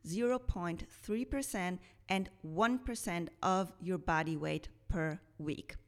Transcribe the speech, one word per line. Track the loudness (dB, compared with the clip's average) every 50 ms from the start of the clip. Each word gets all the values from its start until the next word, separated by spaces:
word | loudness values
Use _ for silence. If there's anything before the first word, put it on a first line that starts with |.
| -6
zero | -2 0 2 4 4 4 2
point | 2 0 -2 0 -2 -2 -2 -4 -8 -12 -14 -14
three | -4 -2 -2 -2 0
percent | -2 -2 -2 -2 -2 -2 -2 0 0 -2 -4 -8 -16 -20 -20 -2
and | 0 0 0 0 -2 -8 -12
one | -10 -4 2 4 4 4 4 2
percent | 0 -4 -4 -2 -2 -2 0 -2 -2 -4 -6 0 2
of | 4 4 4 2 0 -4 -6
your | -2 -2 -2
body | 0 2 2 2 2 2 2 0
weight | 0 0 0 -2 -2 -4 -8 -16 -16 -4
per | -2 0 0 2 0 -2 -4 -10 -18 _
week. | -6 -4 -4 -4 -6 -8 -12 -12 -12 -14